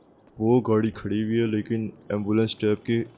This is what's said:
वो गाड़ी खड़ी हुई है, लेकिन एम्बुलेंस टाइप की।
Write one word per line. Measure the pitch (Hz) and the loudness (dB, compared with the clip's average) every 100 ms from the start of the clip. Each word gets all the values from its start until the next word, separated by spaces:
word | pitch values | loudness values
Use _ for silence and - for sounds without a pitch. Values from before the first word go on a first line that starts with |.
| _ _ _ - | _ _ _ -2
वो | 110 123 | 2 2
गाड़ी | 113 110 110 | 4 2 2
खड़ी | - 101 101 | -4 -4 -2
हुई | 110 113 | 0 0
है, | 117 | 0
लेकिन | 107 104 113 110 - - | -2 -2 -4 -6 -10 -6
एम्बुलेंस | 104 101 107 110 - | -4 0 2 0 0
टाइप | 107 104 | 0 0
की। | - 113 110 | 0 -2 -2